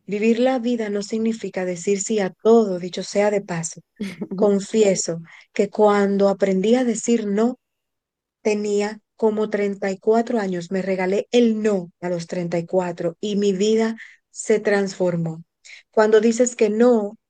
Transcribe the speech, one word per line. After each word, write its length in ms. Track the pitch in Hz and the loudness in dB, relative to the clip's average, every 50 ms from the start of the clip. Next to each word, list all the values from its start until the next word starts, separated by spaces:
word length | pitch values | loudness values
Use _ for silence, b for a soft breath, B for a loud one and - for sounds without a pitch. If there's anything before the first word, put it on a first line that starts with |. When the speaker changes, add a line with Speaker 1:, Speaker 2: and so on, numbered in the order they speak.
| _ | _
Speaker 1:
Vivir 340 | - 196 208 214 226 233 226 | -8 -4 0 2 2 2 2
la 180 | 247 262 262 254 | 2 0 0 0
vida 320 | 226 247 247 226 220 208 | -2 -2 -4 -4 -4 -4
no 120 | 202 202 202 | -6 -6 -6
significa 640 | - 226 220 220 226 226 226 - 190 - 190 185 | -6 -6 -4 -2 -2 -4 -4 -6 -8 -6 -6 -6
decir 360 | 180 180 170 170 202 202 196 - | -6 -6 -4 -2 -2 -2 -2 -2
sí 180 | - 226 208 | -2 -2 -2
a 100 | 190 180 | -2 -4
todo, 480 | - _ - 220 226 233 220 196 180 175 | -4 _ 2 4 6 6 4 2 -2 -6
dicho 240 | 180 180 170 - 180 | -6 -8 -8 -10 -10
sea 260 | - - 202 208 208 | -6 -2 0 0 0
de 120 | 208 196 202 | 0 -2 -4
paso. 400 | 202 175 165 165 - - 170 - _ _ - | -4 -6 -6 -6 -8 -12 -16 -20 _ _ -12
Speaker 2:
<laughs> 380 | 208 190 180 - - - 196 | -10 -10 -10 -10 -10 -8 -2
Speaker 1:
Confieso 840 | 185 214 202 202 196 202 - - 220 214 196 185 170 - - 165 165 165 B B B B B - | 0 2 2 2 0 -2 -2 0 2 2 2 2 0 -2 -6 -6 -8 -8 B B B B B -2
que 180 | - 202 202 | -2 -2 -2
cuando 580 | - - 214 208 202 202 202 196 202 196 196 196 | 2 2 4 4 4 4 2 2 2 2 2 2
aprendí 460 | 196 196 208 196 190 185 185 220 240 | 2 2 0 0 2 2 2 2 2
a 80 | 254 254 | 2 2
decir 420 | 233 220 226 - 240 233 220 214 | 0 -2 -4 0 0 0 0 0
no, 320 | 202 196 208 226 247 262 - _ _ _ _ _ _ _ _ _ _ _ _ _ _ _ _ - | 0 0 0 0 0 0 -4 _ _ _ _ _ _ _ _ _ _ _ _ _ _ _ _ -2
tenía 580 | 220 208 208 208 208 202 202 202 208 214 214 _ _ _ | -2 -2 -2 -2 -2 0 0 0 -2 -4 -8 _ _ _
como 340 | - 226 220 208 214 214 214 | -2 0 0 0 0 -2 -2
treinta 400 | 214 202 202 202 196 196 - 196 | -2 -2 -2 -2 -4 -4 -4 -4
y 80 | 190 190 | -4 -2
cuatro 400 | - 220 220 226 233 233 240 220 | 0 2 2 2 2 0 -2 -2
años. 300 | 196 190 180 175 170 170 196 | -2 -2 -4 -6 -6 -4 -4
Me 100 | 190 185 | -4 -2
regalé 460 | 190 190 180 185 185 196 214 - _ - | -2 -2 -2 -2 -2 -2 -2 -2 _ 2
el 300 | 247 240 226 220 214 214 | 4 4 4 2 0 0
no 300 | 214 208 185 175 170 - - | 0 0 -2 -4 -6 -12 -10
a 80 | 175 180 | -6 -6
los 160 | 180 170 170 | -6 -6 -6
treinta 320 | - 180 180 175 170 175 170 | -6 -6 -6 -6 -4 -4 -4
y 80 | 170 | -4
cuatro 500 | - - 185 180 175 170 175 170 170 165 - | -2 -2 -2 -2 -2 -4 -6 -6 -6 -6 -6
y 160 | - 208 208 | -6 -4 -2
mi 160 | 196 208 202 190 | 0 0 0 0
vida 440 | 180 208 214 220 220 226 220 226 226 B B B B B _ | 0 2 2 2 2 0 -2 -4 -8 B B B B B _
se 300 | - - - - 220 208 | -18 -8 -2 0 0 0
transformó. 840 | 214 214 202 202 196 190 190 - 185 180 170 170 165 160 160 165 - _ _ _ B B B B B B | 2 0 0 0 0 -2 -2 -2 -2 -2 -2 -2 -4 -4 -6 -10 -16 _ _ _ B B B B B B
Cuando 300 | - 220 214 214 220 214 | 0 2 4 6 6 4
dices 360 | 214 233 226 233 254 247 - | 4 4 2 2 0 0 2
que 140 | - 226 208 | 0 0 2
no, 480 | 208 220 240 247 240 220 202 208 226 - _ _ | 2 4 4 4 4 4 2 -2 -8 -14 _ _